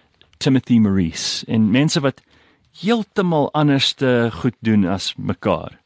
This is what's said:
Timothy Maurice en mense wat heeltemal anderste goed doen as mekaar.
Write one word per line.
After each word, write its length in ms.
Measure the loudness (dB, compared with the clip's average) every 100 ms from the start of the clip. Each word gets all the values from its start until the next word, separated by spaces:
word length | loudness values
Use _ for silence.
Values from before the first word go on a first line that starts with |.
| _ _ _ -6
Timothy 420 | 0 0 2 2
Maurice 680 | 4 2 -2 -4 -8 -8 -4
en 240 | 0 2
mense 300 | 2 0 0
wat 200 | -2 -6 _ _ _ _ _ -8
heeltemal 720 | -2 -2 -2 -2 0 0 0
anderste 800 | 0 2 2 0 -2 0 2 0
goed 220 | -2 -4 -2
doen 240 | 0 2
as 300 | 2 -2 -6 -8
mekaar. 600 | -6 -4 -2 -2 -4 -18